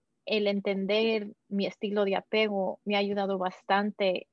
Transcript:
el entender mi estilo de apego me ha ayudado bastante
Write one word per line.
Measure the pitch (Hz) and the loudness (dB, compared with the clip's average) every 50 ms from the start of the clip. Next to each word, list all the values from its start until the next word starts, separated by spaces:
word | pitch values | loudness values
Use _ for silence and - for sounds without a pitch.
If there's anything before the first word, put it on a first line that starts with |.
| _ _ _ _ _ | _ _ _ _ _
el | - 214 214 208 202 | -4 -2 0 2 2
entender | 202 202 196 208 196 196 190 190 208 214 226 226 220 214 202 208 - - _ _ | 0 0 0 -2 -2 -2 0 0 2 2 2 2 0 0 -2 -6 -12 -18 _ _
mi | 202 202 196 | -2 -2 -2
estilo | - - - - 202 202 214 202 | -2 -2 -4 -6 -2 0 0 2
de | 196 190 185 | 2 0 -2
apego | - _ - 214 220 214 202 196 190 - - - _ | -2 _ 0 2 2 2 0 0 -2 -2 -4 -6 _
me | 202 208 | -2 0
ha | 202 | 0
ayudado | 202 202 202 202 196 190 196 185 | 0 0 0 -2 -2 -2 -2 -2
bastante | 185 185 - - - - 190 202 208 214 202 - 202 190 180 - - - | -2 -4 -6 -8 -2 0 0 2 2 0 -2 0 0 0 0 0 -4 -10